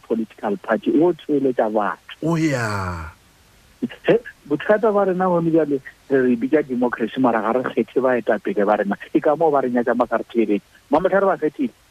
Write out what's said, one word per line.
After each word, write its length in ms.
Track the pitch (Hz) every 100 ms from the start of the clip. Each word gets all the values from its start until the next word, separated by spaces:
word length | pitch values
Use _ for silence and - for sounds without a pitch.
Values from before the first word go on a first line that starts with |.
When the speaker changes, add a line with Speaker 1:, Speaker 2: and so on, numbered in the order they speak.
Speaker 1:
political 520 | - 113 110 - 113 101
party, 320 | - 107 - -
o 120 | 175
theeletša 600 | 165 - 147 135 123 113
batho. 420 | 110 101 82 - -
Speaker 2:
O 140 | 156 170
ya. 720 | 160 131 110 101 92 87 80 - _ _ _ _ _ _ - - -
Speaker 1:
He, 120 | 214 - - -
bothata 460 | 143 - 208 220
ba 120 | 202 196
rena 180 | 180 185
gone 240 | 175 165
bjale, 300 | 160 147 139 - - _
re 80 | 135
re 160 | 127 120
bitša 260 | 131 151 147
democracy, 500 | 123 123 - 110 -
mara 220 | 127 113
ga 120 | 107 123
re 40 |
kgethe 340 | 131 - 113 139
baetapele 640 | 127 123 110 107 - 101 101
ba 80 | 104
rena. 180 | 98 101 -
Ke 80 | 160
ka 140 | 160
moo 160 | 147 165
ba 100 | 143
re 60 | 127
nyaka 260 | 123 120 120
ba 100 | 117
ka 100 | 113
re 40 | -
theeletse. 340 | 117 104 101 - - _
Mama, 180 | 147 185
tlhare 180 | 196 196
ba 100 | 160
kgethile, 320 | 151 - 127 - _